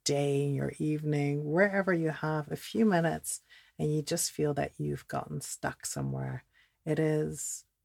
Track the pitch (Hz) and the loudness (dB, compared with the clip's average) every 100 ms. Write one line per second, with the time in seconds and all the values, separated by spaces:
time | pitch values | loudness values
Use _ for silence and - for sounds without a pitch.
0 | - 143 143 139 143 135 139 - 151 151 | -2 2 2 2 2 0 -2 -2 -2 0
1 | 151 147 143 143 147 165 202 196 190 175 | 0 0 2 0 0 4 4 4 2 2
2 | 160 151 156 156 147 156 - 214 226 180 | 2 0 -2 -2 -4 -8 -4 2 4 6
3 | 165 156 - - _ - - - 151 151 | 4 0 -4 -8 _ -20 -16 -4 0 0
4 | 147 170 - - 151 143 143 - 147 139 | 0 -2 -2 0 0 0 -2 -2 -4 -4
5 | - 139 - 147 - - 113 - - - | -4 -6 -4 -8 -8 -4 -4 -4 -8 -4
6 | 135 135 131 127 - _ _ _ - 151 | -4 -4 -6 -8 -12 _ _ _ -2 2
7 | 156 151 156 151 - - - _ | 2 2 0 -4 -8 -8 -14 _